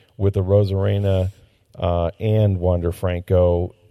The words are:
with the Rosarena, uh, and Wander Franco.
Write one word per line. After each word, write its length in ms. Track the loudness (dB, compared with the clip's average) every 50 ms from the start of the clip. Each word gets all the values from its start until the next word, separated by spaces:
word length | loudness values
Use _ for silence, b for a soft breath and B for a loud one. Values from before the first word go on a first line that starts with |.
| b b b b
with 160 | -2 -2 0
the 80 | 0 0
Rosarena, 880 | 2 2 2 2 2 0 -2 -2 -2 -2 0 0 0 0 0 -2 -2 -6 b b b b b b b -10 -6
uh, 340 | -4 -2 -2 0 -2 -4 -4 -4
and 400 | -4 -2 0 2 2 2 0 0
Wander 320 | 0 0 0 0 -2 -4
Franco. 840 | -4 -4 -4 -4 -4 -4 -2 0 2 4 4 4 2 0 -2 -4 -8 _ _ _